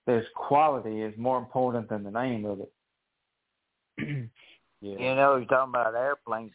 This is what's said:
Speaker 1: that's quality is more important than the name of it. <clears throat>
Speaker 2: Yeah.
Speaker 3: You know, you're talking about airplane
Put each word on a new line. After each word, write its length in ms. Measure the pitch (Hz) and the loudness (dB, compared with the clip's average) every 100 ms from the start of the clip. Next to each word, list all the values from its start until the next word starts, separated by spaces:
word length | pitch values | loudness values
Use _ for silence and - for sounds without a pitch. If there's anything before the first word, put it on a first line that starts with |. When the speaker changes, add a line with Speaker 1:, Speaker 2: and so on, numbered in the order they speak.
| - | 0
Speaker 1:
that's 220 | 117 113 - | 0 0 -8
quality 680 | - 143 156 135 110 107 | 2 4 4 2 -4 -4
is 160 | 110 107 | -6 -4
more 220 | 123 127 | -2 -2
important 500 | 117 127 127 120 104 | -2 0 0 0 -4
than 140 | 107 | -6
the 80 | 101 | -4
name 340 | 107 131 117 104 | -4 -2 -2 -4
of 140 | 98 | -6
it. 1700 | - _ _ _ _ _ _ _ _ _ _ _ _ - 151 143 117 | -8 _ _ _ _ _ _ _ _ _ _ _ _ -10 -6 -6 -8
<clears throat> 60 | - - - _ _ | -14 -20 -20 _ _
Speaker 2:
Yeah. 160 | 101 98 | -12 -6
Speaker 3:
You 160 | 127 131 | -2 4
know, 220 | 139 135 | 6 4
you're 80 | 113 | 4
talking 240 | 131 131 | 2 2
about 260 | 123 113 113 | 0 0 0
airplane 560 | 131 143 - 110 113 | -2 -2 -4 -8 -8